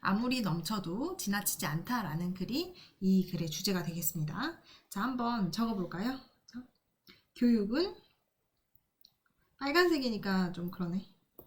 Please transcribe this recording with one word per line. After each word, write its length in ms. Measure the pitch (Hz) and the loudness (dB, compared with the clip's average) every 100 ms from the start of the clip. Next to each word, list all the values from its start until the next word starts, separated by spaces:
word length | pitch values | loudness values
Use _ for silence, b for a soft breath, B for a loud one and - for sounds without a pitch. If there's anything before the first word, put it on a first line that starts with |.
아무리 400 | - 196 247 254 | 2 2 2 0
넘쳐도 760 | 202 170 - 214 175 190 311 370 | 0 0 0 -4 -2 -4 -4 -4
지나치지 480 | - 202 202 - 175 | -2 -2 -2 -2 -2
않다라는 680 | 151 175 240 185 151 180 | -2 -2 -2 -2 -4 -4
글이 400 | 185 185 254 370 B B B | -4 -4 -4 -4 B B B
이 300 | 190 190 185 | 4 6 4
글의 200 | 160 160 | 0 -2
주제가 340 | 156 - 185 | -2 0 0
되겠습니다. 760 | 156 170 170 165 151 151 277 330 B B B | -2 -4 -4 -2 -4 -2 -4 -6 B B B
자, 120 | - | -4
한번 500 | 233 247 233 240 180 | -2 0 -2 0 0
적어볼까요? 680 | 156 233 208 175 165 226 269 - _ - | 0 0 0 -2 -2 -2 -4 -10 _ -16
자, 160 | 240 254 _ _ _ - B B - | -14 -16 _ _ _ -20 B B 0
교육은 600 | 240 233 202 254 381 - _ _ _ _ _ _ _ _ _ _ - _ _ _ _ _ | 4 4 4 0 0 -4 _ _ _ _ _ _ _ _ _ _ -20 _ _ _ _ _
빨간색이니까 960 | 269 311 359 320 254 214 196 190 180 | 2 4 6 4 0 -2 0 2 2
좀 180 | 175 175 | -2 -6
그러네. 340 | - 175 185 - _ _ _ | -4 -4 -4 -6 _ _ _